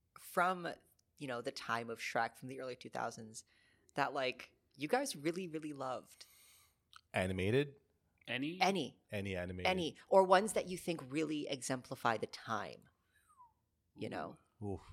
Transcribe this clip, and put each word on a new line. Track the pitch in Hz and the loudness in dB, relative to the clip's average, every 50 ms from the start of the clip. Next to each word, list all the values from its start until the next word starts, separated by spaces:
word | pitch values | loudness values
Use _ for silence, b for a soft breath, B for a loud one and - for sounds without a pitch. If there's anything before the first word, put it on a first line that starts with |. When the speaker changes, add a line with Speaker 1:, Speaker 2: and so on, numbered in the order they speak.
| _ _ _ - | _ _ _ -20
Speaker 1:
from, | - - - 185 175 180 185 180 170 160 - - _ _ _ _ _ _ _ - | -16 -4 2 2 4 4 2 0 -2 -6 -8 -8 _ _ _ _ _ _ _ -10
you | 147 135 | -6 -4
know, | 120 120 | -4 -2
the | 120 135 | -4 -4
time | - - - - 117 117 117 117 | -6 -6 -4 -2 -2 -2 -2 -4
of | 117 - | -8 -6
Shrek, | - - - 120 117 117 - - | -6 -2 2 2 2 0 -2 -8
from | - 127 | -12 -10
the | 131 131 | -8 -8
early | 131 127 127 | -8 -8 -8
two | - - 123 | -8 -12 -8
thousands, | - 123 120 117 117 - 113 110 110 - - b b b b b b b b b - | -4 -2 -2 -2 -4 -6 -14 -14 -14 -16 -18 b b b b b b b b b 0
that, | 147 139 127 131 | 0 0 2 2
like, | 139 131 127 123 - - - _ _ _ _ _ | 0 0 0 -2 -4 -10 -18 _ _ _ _ _
you | 135 139 151 | -6 -2 2
guys | - - 285 - - | 2 2 2 0 -4
really, | 151 139 165 165 180 190 170 | -2 -2 0 0 0 -4 -6
really | 151 160 151 151 147 | -6 -6 -6 -6 -6
loved? | 135 131 131 123 107 - - - - - b b b b b b b b b b b _ _ - - _ _ - | -6 -4 -4 -4 -4 -6 -12 -20 -20 -20 b b b b b b b b b b b _ _ -20 -20 _ _ 0
Speaker 2:
Animated? | 104 92 95 95 92 92 101 117 139 147 143 135 - _ _ _ _ _ _ _ _ - - | 2 2 2 2 2 2 4 4 4 2 2 -4 -18 _ _ _ _ _ _ _ _ -8 -6
Speaker 3:
Any? | 117 123 139 156 175 185 | -4 -2 -2 -4 0 2
Speaker 1:
Any. | 185 185 196 180 131 123 - _ _ - | 2 2 4 2 -2 -4 -6 _ _ -6
Speaker 2:
Any | - 101 98 101 95 | -4 -4 -2 -2 -2
animated. | 90 90 92 90 92 87 185 | -2 -2 -4 -4 -2 0 0
Speaker 1:
Any. | 185 185 165 139 - B B B | 2 2 0 -2 -4 B B B
Or | - 190 190 | 8 8 10
ones | 180 190 185 214 220 - | 10 8 8 8 4 0
that | 214 - 180 | -2 -2 -2
you | 185 170 | -6 -6
think | - 180 170 151 139 127 | -2 -2 -2 -2 -4 -4
really | 135 156 156 147 156 147 147 - | -2 0 0 0 0 -4 -2 -2
exemplify | 143 131 - - 135 127 120 - 135 - - 120 113 110 | -4 -4 -2 -4 -4 -4 -4 -8 -10 0 2 2 2 2
the | - - | -2 -6
time, | - - - - 113 104 98 76 - - - _ _ _ b b b b b b b b 960 b b _ _ _ _ _ _ _ _ | -8 -12 -6 -4 -4 -4 -4 -6 -10 -14 -18 _ _ _ b b b b b b b b -20 b b _ _ _ _ _ _ _ _
you | - 104 107 | -8 -8 -6
know? | 101 90 76 92 143 - _ _ _ - 104 | -6 -6 -6 -8 -10 -14 _ _ _ -10 -6
Speaker 2:
Oof. | 101 95 85 - - | -6 -6 -6 -8 -14